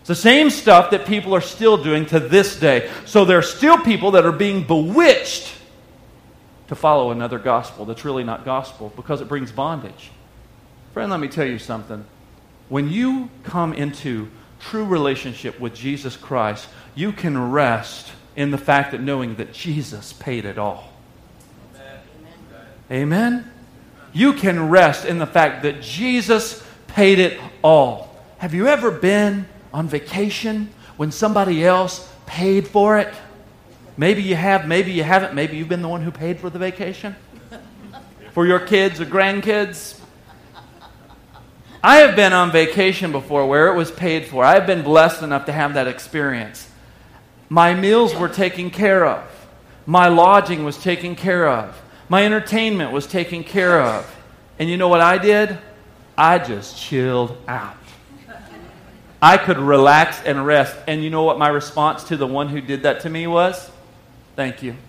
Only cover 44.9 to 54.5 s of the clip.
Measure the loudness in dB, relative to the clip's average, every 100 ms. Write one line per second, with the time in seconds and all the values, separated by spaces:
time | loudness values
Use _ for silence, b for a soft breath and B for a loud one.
44.9 | 6 4 2 -4 -4 -4 -4 -4 -2 -4
45.9 | -6 -10 -6 -4 -6 -10 -16 -20 -20 b
46.9 | b b b _ _ _ 2 2 2 2
47.9 | 2 2 0 -6 -2 -4 -4 -10 -2 2
48.9 | 4 2 0 -10 -20 -20 -20 b b 0
49.9 | 4 6 6 6 6 4 -6 -6 -6 -4
50.9 | -4 -6 -6 -2 0 0 0 -6 -16 -20
51.9 | B -2 2 2 0 -2 -4 -2 -4 -4
52.9 | -6 -6 -6 -6 -10 -6 -2 2 2 2
53.9 | -2 -10 -20 -20 -20 _